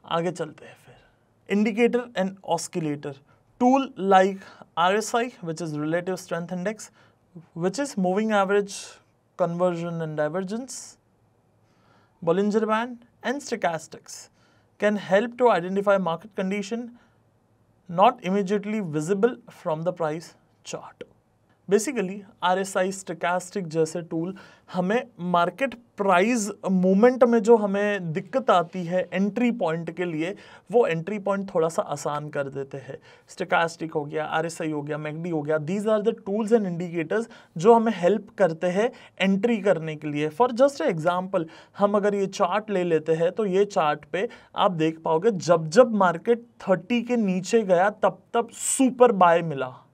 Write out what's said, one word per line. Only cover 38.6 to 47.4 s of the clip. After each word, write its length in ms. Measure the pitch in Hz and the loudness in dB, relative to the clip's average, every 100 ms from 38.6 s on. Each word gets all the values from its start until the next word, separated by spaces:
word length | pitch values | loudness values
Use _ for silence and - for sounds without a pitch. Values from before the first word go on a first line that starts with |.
| 180 | -2
हैं 240 | 180 240 - - - | 0 -2 -4 -20 -2
एंट्री 360 | 190 196 240 226 | 0 2 2 2
करने 400 | 196 160 160 151 | 2 0 -2 -8
के 120 | 151 | -6
लिए। 220 | 147 151 | -4 -4
For 180 | 151 247 | 0 0
just 280 | 226 277 277 311 | 4 2 4 -2
example, 580 | 165 160 180 185 196 160 - - - | 0 0 0 -2 -2 -4 -12 -20 0
हम 160 | 202 | 2
अगर 200 | 208 202 | 2 0
ये 120 | 202 190 | 0 -4
चार्ट 440 | 196 180 202 214 | 0 0 0 -2
ले 140 | 190 | -2
लेते 300 | 175 160 156 | 0 0 0
हैं, 160 | 160 170 | 0 0
तो 140 | 185 208 | 0 0
ये 180 | 185 | 2
चार्ट 400 | 202 202 151 147 - | 2 2 0 -2 -6
पे 160 | 175 233 - - - | -6 -6 -8 -12 0
आप 140 | 196 | 0
देख 320 | 165 160 160 | 2 -2 0
पाओगे, 260 | 170 160 214 | -2 2 0
जब 380 | 190 139 170 156 | -2 2 2 4
जब 260 | 190 240 | 4 6
मार्केट 520 | 214 185 170 233 233 - _ - | 4 2 2 0 0 -2 _ 0
थर्टी 340 | 185 185 240 | 0 0 -4
के 140 | 240 240 | 0 0
नीचे 460 | 202 185 | 0 -2